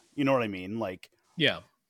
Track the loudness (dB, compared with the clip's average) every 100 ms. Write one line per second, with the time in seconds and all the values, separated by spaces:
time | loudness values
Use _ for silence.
0 | _ 0 2 2 2 -4 -6 -6 -6 -8
1 | -16 _ _ 0 0 0 -8 _